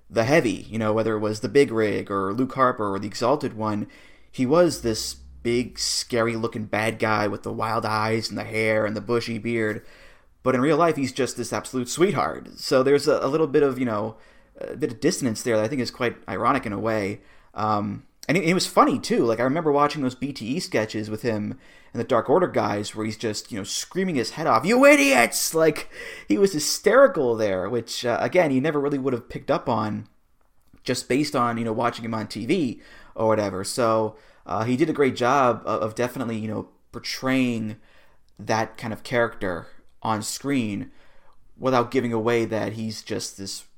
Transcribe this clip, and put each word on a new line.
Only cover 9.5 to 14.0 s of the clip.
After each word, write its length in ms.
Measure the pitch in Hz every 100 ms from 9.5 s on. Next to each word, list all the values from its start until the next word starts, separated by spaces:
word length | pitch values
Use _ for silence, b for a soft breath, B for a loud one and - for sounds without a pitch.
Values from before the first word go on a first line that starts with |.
| 117 107 107 b b b b b _
But 120 | 127
in 60 | 127
real 160 | 135 151
life, 200 | 170 151
he's 160 | 131
just 240 | - 123 -
this 160 | 117
absolute 360 | 110 - 131 123
sweetheart. 720 | - 185 147 78 62 - -
So 240 | - 135
there's 240 | 131 143 147
a, 140 | 120
a 60 | 113
little 180 | 151 160
bit 160 | 143
of, 160 | 143 123
you 60 |
know, 320 | 123 107